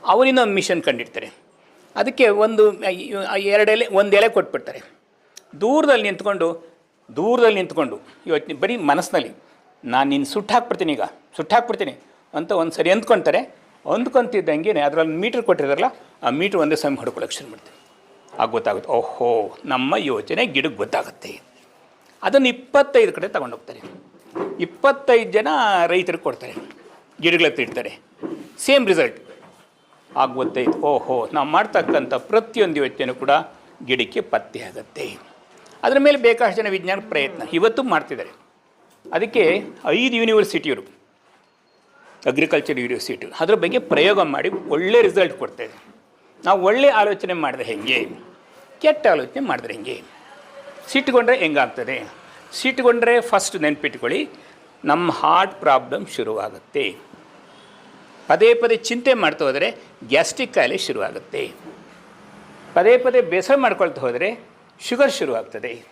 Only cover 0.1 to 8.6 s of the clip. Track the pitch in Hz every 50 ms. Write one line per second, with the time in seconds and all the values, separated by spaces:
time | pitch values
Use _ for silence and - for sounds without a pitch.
0.1 | 180 220 254 269 262 254 247 214 196 196 170 - 180 170 - - 135 120 120 -
1.1 | - 117 110 107 - _ _ _ _ _ _ _ _ _ _ _ _ - 208 247
2.1 | 247 - 269 220 202 202 214 220 214 214 214 214 196 175 - 196 185 180 185 -
3.1 | 208 196 190 - - 196 196 196 202 214 214 208 214 226 240 226 196 190 202 202
4.1 | 196 202 208 226 220 202 - - - 240 - - - - - - _ _ _ _
5.1 | _ _ _ _ _ - _ _ - 143 185 226 269 311 311 285 269 233 208 208
6.1 | 196 - 196 208 202 185 165 165 170 170 - - _ _ _ _ _ _ _ _
7.1 | 117 131 170 220 240 247 240 226 214 196 185 - 147 156 147 123 110 - - -
8.1 | - _ _ - 160 147 151 - 156 139